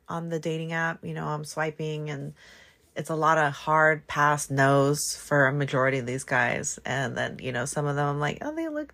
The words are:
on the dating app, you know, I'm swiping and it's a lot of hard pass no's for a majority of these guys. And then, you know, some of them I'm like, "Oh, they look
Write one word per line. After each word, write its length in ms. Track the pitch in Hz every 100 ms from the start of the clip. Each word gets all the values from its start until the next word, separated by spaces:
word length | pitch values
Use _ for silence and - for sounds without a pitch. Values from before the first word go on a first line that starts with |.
| -
on 200 | 170 165
the 100 | 160
dating 340 | 160 160 165
app, 320 | 165 165 165
you 100 | 170
know, 120 | 156 156
I'm 180 | 151
swiping 680 | 151 156 156 151 156 151 151
and 240 | 139 147 - - - - _ _ -
it's 140 | 151
a 40 |
lot 240 | 160 156 160
of 140 | 147
hard 540 | 143 156 156 156 156 -
pass 440 | 151 147 143 -
no's 680 | 139 139 139 135 147 - -
for 300 | - 147 131
a 60 |
majority 460 | 143 135 139 131 135
of 80 | 120
these 180 | 131
guys. 540 | - 127 120 67 - -
And 320 | - 131 123 123
then, 220 | 123 -
you 120 | 127
know, 120 | 123
some 220 | 127 156 147
of 100 | 143
them 100 | 143
I'm 140 | 143
like, 180 | 147 -
"Oh, 120 | 294
they 140 | 311 330
look 240 | 302 294